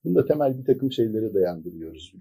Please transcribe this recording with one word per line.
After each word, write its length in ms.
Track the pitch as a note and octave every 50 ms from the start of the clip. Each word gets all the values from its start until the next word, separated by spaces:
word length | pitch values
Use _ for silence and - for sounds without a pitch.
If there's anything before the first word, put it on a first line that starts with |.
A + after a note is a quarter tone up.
| -
Bunu 100 | E3 F3+
da 100 | - C3
temel 320 | - D3+ D3+ C#3+ C3+ C3 B2+
bir 60 | B2+
takım 280 | C#3 B2+ - C#3 C3 -
şeylere 420 | - A2+ A2 G#2+ A2 A2 G#2+ F#2+
dayandırıyoruz, 800 | G2 F2+ F2 F2 E2 D#2 F2 E2 D#2+ D#2+ D#2+ D#2+ - - - - F#2